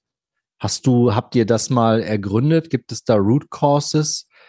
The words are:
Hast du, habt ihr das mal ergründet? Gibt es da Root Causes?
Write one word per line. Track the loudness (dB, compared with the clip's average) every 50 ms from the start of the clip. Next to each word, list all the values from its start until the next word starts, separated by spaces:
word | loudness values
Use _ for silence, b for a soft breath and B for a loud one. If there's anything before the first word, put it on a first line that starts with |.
| _ _ _ _ _ _ _ _ _ _ _ _
Hast | -8 -6 -6 -2 0
du, | 2 2 4 4 2 2
habt | 0 -4 -2 0
ihr | 0 0
das | 2 0 -2 -2 -2
mal | 0 2 2 2 2 0
ergründet? | -2 -4 -6 -6 -4 -2 -2 0 0 2 0 0 0 -2
Gibt | -6 -8 -6 -10
es | -14 -6 -2
da | 0 2
Root | 2 2 2 0 0 -2 -6
Causes? | -6 -2 0 2 2 0 0 -2 -2 -2 -2 -2 -6 -8 -12 b b b b